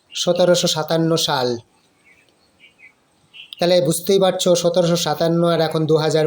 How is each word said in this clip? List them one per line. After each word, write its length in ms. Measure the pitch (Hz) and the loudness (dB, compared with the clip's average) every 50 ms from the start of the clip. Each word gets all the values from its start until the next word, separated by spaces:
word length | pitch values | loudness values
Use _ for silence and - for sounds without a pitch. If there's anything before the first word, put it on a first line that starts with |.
| _ _ - | _ _ -10
সতেরোশো 520 | - - 175 170 170 180 175 180 175 - | -6 -2 -2 0 2 4 2 2 2 2
সাতান্ন 440 | 165 - 156 156 - 170 165 165 160 165 | -2 -2 -2 -4 -2 -2 0 0 2 0
সাল। 300 | 156 - - 147 135 127 123 120 117 - _ _ _ _ _ _ _ _ _ _ _ _ _ _ _ _ _ _ _ - - _ _ - - _ _ _ _ _ _ _ _ - - - - - | 0 0 -2 -2 -2 -2 -2 -4 -6 -8 _ _ _ _ _ _ _ _ _ _ _ _ _ _ _ _ _ _ _ -20 -20 _ _ -20 -20 _ _ _ _ _ _ _ _ -20 -20 -20 -16 -8
তাহলে 240 | - 175 175 180 180 | -4 0 2 2 2
বুঝতেই 380 | 143 156 165 - - - 196 190 | 2 0 -2 -2 -2 0 0 2
পারছো, 300 | 185 185 185 185 - 185 175 | 2 0 0 0 0 0 0
সতেরোশো 400 | 170 170 170 170 180 170 165 175 | 2 0 0 0 0 0 0 0
সাতান্ন 460 | 170 170 156 147 - 170 165 170 170 170 | -2 -2 -4 -2 -2 0 0 0 0 0
আর 140 | 170 170 160 | 0 0 0
এখন 200 | 160 156 - 160 160 | -2 -2 -2 -2 0
দু 100 | 147 156 | 0 0
হাজার 280 | 151 156 156 143 156 156 | 0 0 0 0 0 0